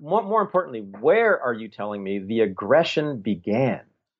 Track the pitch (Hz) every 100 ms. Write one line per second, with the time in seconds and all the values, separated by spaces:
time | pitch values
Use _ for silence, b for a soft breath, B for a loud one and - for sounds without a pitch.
0 | 147 208 196 220 196 180 165 117 98 101
1 | 131 214 226 180 127 113 110 - 104 104
2 | 98 101 95 113 107 92 101 147 160 165
3 | 151 127 110 90 104 110 131 87 - _
4 | _